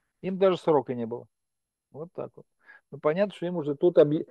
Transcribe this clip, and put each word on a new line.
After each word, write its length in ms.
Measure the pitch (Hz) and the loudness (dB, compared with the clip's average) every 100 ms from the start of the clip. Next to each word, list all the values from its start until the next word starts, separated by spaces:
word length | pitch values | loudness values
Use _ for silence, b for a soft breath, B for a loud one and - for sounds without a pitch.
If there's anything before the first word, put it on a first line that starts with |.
| _ _ | _ _
Им 160 | 175 190 | -10 0
даже 180 | 190 175 | 2 2
срока 380 | - 147 127 123 | 2 2 0 -6
не 100 | 113 | -8
было. 220 | 120 120 _ _ _ _ _ _ | -10 -14 _ _ _ _ _ _
Вот 180 | 151 170 | -18 -16
так 180 | - 131 - | -14 -14 -16
вот. 100 | - _ b b _ | -20 _ b b _
Ну, 80 | 139 | -6
понятно, 340 | 151 165 202 | -4 0 -2
что 120 | - 170 | -4 -6
им 120 | 175 | -4
уже 180 | 147 139 | -4 0
тут 220 | 180 175 | 4 6
объ-, 280 | 147 156 - | 6 2 -4